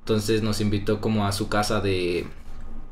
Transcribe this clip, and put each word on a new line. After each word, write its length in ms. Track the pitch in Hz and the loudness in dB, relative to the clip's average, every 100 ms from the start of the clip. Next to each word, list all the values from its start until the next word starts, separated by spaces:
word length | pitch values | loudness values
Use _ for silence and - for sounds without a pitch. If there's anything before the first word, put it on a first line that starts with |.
Entonces 420 | - 110 98 110 | 0 0 2 2
nos 180 | 110 104 | 2 0
invitó 400 | 104 104 101 104 | 2 2 0 0
como 260 | 113 107 101 | 2 2 2
a 60 | |
su 160 | 98 104 | 0 0
casa 320 | 104 104 107 | 0 2 2
de... 460 | 101 92 90 87 - - - - - - - | 2 0 0 -2 -4 -10 -8 -6 -6 -6 -6